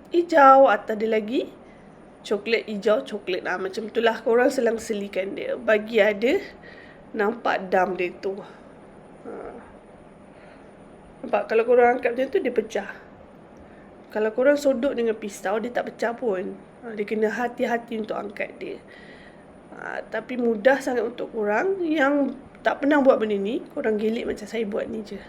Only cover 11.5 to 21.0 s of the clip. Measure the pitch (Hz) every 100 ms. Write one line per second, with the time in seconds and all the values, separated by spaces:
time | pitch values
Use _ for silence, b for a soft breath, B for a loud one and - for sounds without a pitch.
11.5 | 226 233 247 240 254 240 240 269 381 262
12.5 | 240 214 202 196 - - - - - -
13.5 | - B B B - - 214 220 220 269
14.5 | 285 285 247 277 233 233 214 208 - 185
15.5 | 220 240 - - - 220 233 240 185 190
16.5 | 196 - - 240 214 208 214 214 214 240
17.5 | 247 233 233 233 220 214 - 208 - -
18.5 | - - - B B B B B B -
19.5 | - - - - 67 - 220 220 254 240
20.5 | 220 226 269 269 247